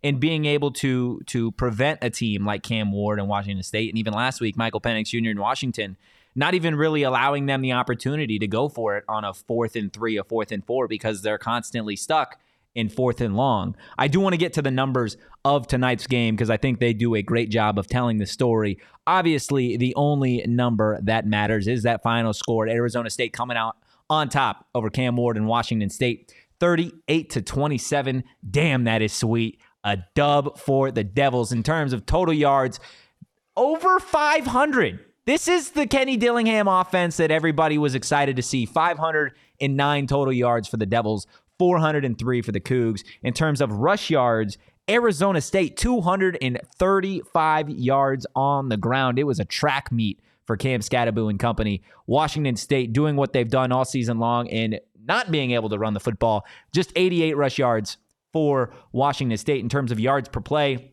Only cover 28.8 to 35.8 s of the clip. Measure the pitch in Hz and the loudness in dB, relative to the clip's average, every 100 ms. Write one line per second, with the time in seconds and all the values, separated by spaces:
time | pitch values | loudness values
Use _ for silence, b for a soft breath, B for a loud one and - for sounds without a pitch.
28.8 | 117 110 107 - 117 117 113 - b b | 2 2 0 0 0 0 0 -6 b b
29.8 | 104 101 87 - 143 143 143 - - 135 | -4 -4 -2 0 4 4 2 -6 0 2
30.8 | 135 117 104 104 139 123 110 120 110 160 | 2 0 -2 2 2 2 0 -2 0 0
31.8 | 143 123 - 165 180 156 143 139 131 - | 0 -4 0 0 2 2 4 4 2 -4
32.8 | B B B B - _ _ - 262 320 | B B B B -20 _ _ 0 0 2
33.8 | 349 370 - 311 294 311 254 247 302 269 | 4 2 2 2 4 2 2 2 2 2
34.8 | 185 175 - _ - 302 - 359 277 - | 0 -2 -16 _ 0 0 2 0 0 -2